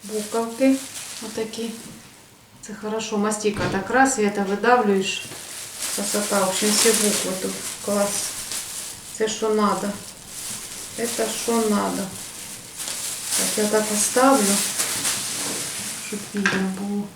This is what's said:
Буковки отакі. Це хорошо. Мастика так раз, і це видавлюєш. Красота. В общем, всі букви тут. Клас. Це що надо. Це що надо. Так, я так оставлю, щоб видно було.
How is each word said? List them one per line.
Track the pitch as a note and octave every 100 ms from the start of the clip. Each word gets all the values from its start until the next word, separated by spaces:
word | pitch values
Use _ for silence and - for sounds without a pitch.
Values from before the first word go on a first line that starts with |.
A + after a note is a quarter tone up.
Буковки | - G#3+ G#3 A3+ A#3 A#3 C4+ C4+ - - - -
отакі. | A3 - A3 - A3+ G#3+ - - - - - - - -
Це | - G#3
хорошо. | G#3+ A3 A3 G#3+
Мастика | G#3 G#3+ G#3 G3+ F#3
так | G3 F#3+
раз, | A#3+ C4+ -
і | G#3
це | G3+
видавлюєш. | G3 G3+ A3+ A#3+ G#3 G3 F#3+ - - - - - - - -
Красота. | - G3+ G#3 G3+ G3+
В | F#3+
общем, | F#3 G#3+
всі | G#3 A#3
букви | G#3 G#3 G3 F3+ F#3
тут. | G3 F#3+ - -
Клас. | - G3+ G3+ - - - - - - - - - - -
Це | A3
що | - A3
надо. | G#3+ G#3 F#3 G3+ G3 - - - - - - - - - -
Це | A#3 A#3 A3 G#3+
що | -
надо. | A#3 A3 G#3 G3 F3+ G3 - - - - - - - - - - - - -
Так, | F#3+ -
я |
так | G#3 G#3+ G#3+
оставлю, | G#3 - - C4 C#4 G3 G3+ - - - - - - - - - - - - - - -
щоб | G#3 -
видно | G#3 G3 F#3+ F#3+ F#3+
було. | G3+ G3+ G3+